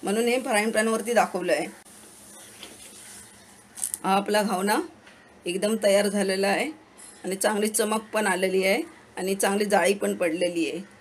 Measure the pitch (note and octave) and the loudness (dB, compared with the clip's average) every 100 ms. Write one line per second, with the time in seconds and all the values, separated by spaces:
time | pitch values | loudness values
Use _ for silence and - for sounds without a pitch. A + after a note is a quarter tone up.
0 | - G#3 A#3 B3 B3+ G#3+ G#3+ A3 A3 A3 | -2 0 0 0 0 0 2 0 0 0
1 | A3 A#3 F3+ F#3 F3 D3+ F#3 - - - | 0 2 2 0 0 0 -2 -10 -20 -20
2 | - - - - - - - - - - | -20 -20 -20 -20 -20 -20 -20 -20 -20 -20
3 | - - - - - - - - - - | -20 -20 -20 -20 -20 -20 -20 -10 -8 -4
4 | F#3 G3 G3+ G#3 G3+ F#3 G3 A#3+ F4 - | 0 0 2 0 2 0 0 0 -2 -12
5 | - - - - - F3+ G#3 A3 G#3 G3 | -20 -20 -20 -12 -6 -2 0 2 4 4
6 | G3+ G3 G3 F#3+ G3 F3 B3+ D#4 - - | 2 0 0 0 0 0 -2 -8 -20 -20
7 | - - F#3 F#3+ G#3 G#3+ G#3+ G#3+ G#3+ A3 | -20 -12 -8 -2 0 0 -2 0 -2 -2
8 | A3 G#3+ G#3+ F3+ F#3+ F#3 F#3+ A3 D#4+ - | -2 -2 0 2 2 2 2 0 -2 -12
9 | - - F#3 G3 G3+ G3+ G#3 G3 F3 G3+ | -18 -8 -4 0 2 2 2 4 4 2
10 | G3+ F#3 F3 D#3+ F3+ E3+ D3+ D#3 G3 - | -2 0 -2 0 -2 0 -2 -4 -10 -20